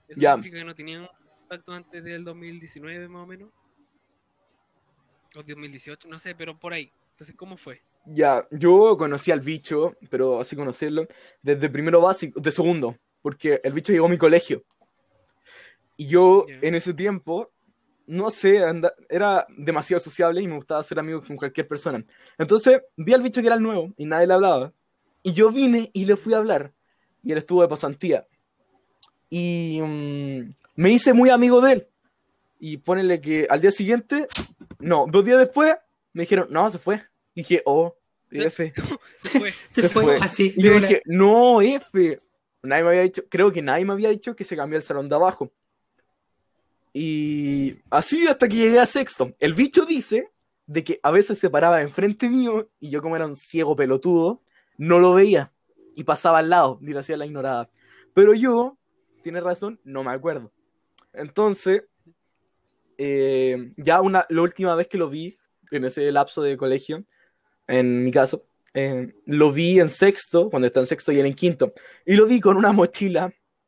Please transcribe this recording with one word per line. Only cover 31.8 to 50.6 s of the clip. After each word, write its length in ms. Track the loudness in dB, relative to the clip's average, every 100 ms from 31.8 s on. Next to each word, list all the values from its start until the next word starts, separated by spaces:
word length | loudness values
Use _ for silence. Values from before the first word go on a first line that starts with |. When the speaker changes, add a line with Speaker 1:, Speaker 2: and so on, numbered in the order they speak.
| -2 _ _ _ _ _ _ _
Speaker 2:
Y 180 | -16 -10
ponele 420 | -4 -2 0 -2
que 280 | -2 -2 0
al 100 | 2
día 100 | 2
siguiente, 560 | 2 -2 -2 -2 -6 -4 -6 -8 _ -20 -12
no, 280 | -2 0 2
dos 160 | 2 4
días 140 | 4
después, 360 | 4 2 0 0 _ _ _
me 100 | -10
dijeron, 240 | -2 -2 0
"No, 180 | -2 -2
se 80 | -2
fue". 240 | -6 -6 -8 _ _
Y 80 | -16
dije, 220 | -2 -2 0
"Oh, 320 | 0 -2 -6 _ _ _
Speaker 1:
¿Se 160 | -6 -6
Speaker 2:
F". 280 | -6 -8 -8
Speaker 1:
<laughs> 240 | -10 -12 _ _
se 220 | -4 -4
fue. 120 | -4
Speaker 3:
Se 300 | -10 -6 -2
Speaker 2:
Se 80 | 0
Speaker 3:
fue, 140 | 2
Speaker 2:
fue. 140 | 2 2
Speaker 3:
así, 320 | 0 0 0 4
Speaker 2:
Y 80 |
yo 80 | 6
Speaker 3:
de 60 | 6
una. 100 | 4
Speaker 2:
dije, 140 | 0 0
"No, 560 | 2 6 6 6 6
F". 580 | 4 0 -4 0 0 -2 _ _ _ _
Nadie 220 | -2 0
me 60 | 2
había 120 | 2
dicho, 220 | 2 -2 -6
creo 220 | 0 2
que 100 | 0
nadie 220 | -4 -2 -2
me 80 |
había 160 | -2 -2
dicho 260 | -2 -6 -12
que 80 |
se 120 | -10 -8
cambió 220 | -6 -6
al 60 |
salón 260 | -6 -8 -4
de 60 | 0
abajo. 360 | 0 0 -10 _ _ _ _ _ _ _ _ _ _ _ _ _ _
Y 840 | -10 -8 -6 -6 -6 -4 -4 -4 -8 _
así 360 | -4 -2 0 0
hasta 200 | 2 0
que 80 | 2
llegué 240 | 4 4
a 60 | 4
sexto. 460 | 0 -6 -6 -6 -2
El 140 | -2
bicho 320 | 0 2 2 2
dice 440 | -2 -2 -4 -6 _ _ _